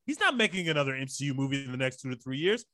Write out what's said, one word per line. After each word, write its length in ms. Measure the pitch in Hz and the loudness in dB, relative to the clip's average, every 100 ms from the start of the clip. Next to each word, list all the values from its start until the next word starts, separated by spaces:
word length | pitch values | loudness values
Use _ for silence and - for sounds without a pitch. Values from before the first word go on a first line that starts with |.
| - | -8
He's 140 | 302 | 0
not 160 | 392 254 | 2 4
making 320 | 214 185 170 | 2 2 0
another 260 | 147 135 | 2 2
M 140 | 131 135 | -2 -6
C 160 | - 143 | -4 -2
U 80 | |
movie 300 | 135 135 139 | 0 0 -2
in 60 | 135 | -4
the 40 | 127 | -2
next 220 | 131 131 | -2 -2
two 80 | 131 | -8
to 60 | 123 | -8
three 220 | 127 135 | -6 -2
years. 260 | 175 240 - | 2 0 -2